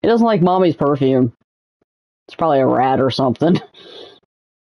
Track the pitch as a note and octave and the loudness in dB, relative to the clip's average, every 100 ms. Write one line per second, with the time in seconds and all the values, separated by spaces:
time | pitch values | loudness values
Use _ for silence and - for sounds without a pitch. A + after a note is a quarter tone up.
0 | F#3+ A3+ A#3 G#3 F3 F#3 F#3 D3+ C#3+ C#3+ | 0 2 2 2 2 2 0 0 -2 0
1 | C3+ C3 B2+ - _ _ _ _ _ _ | 0 0 0 -4 _ _ _ _ _ _
2 | _ _ _ - E3 C#3 C3 B2+ C3 C3 | _ _ _ -6 -2 0 0 0 0 0
3 | C3 A#2 C3+ A2+ D#3 F3 - - - - | -2 -2 -4 -2 0 0 -4 -20 -20 -20
4 | - - _ _ _ _ | -20 -20 _ _ _ _